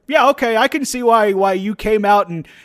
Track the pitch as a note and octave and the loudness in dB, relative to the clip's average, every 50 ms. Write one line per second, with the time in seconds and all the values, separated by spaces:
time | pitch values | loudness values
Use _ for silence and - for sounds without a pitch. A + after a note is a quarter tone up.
0 | _ - D4 D#4 C#4 C#4 C#4 - C4+ A#3 A3+ A3 B3 C#4 - D#4 C4+ - - B3+ | _ -2 0 2 2 2 2 0 0 -2 0 0 0 0 -2 -4 -6 -6 -6 -2
1 | A#3+ A#3 A3+ A3+ G#3+ G#3 G3 F#3+ G3 G3 F#3+ F#3 F#3+ G#3 G#3 - - G#3+ A3 A3 | 0 2 2 4 2 2 0 0 0 0 0 -2 -4 -6 -8 -6 -4 -2 -2 0
2 | G#3 G3+ G#3 G#3 G3 F3 E3+ E3 D3+ - - - | 2 2 2 2 0 -2 -6 -10 -12 -12 -18 -20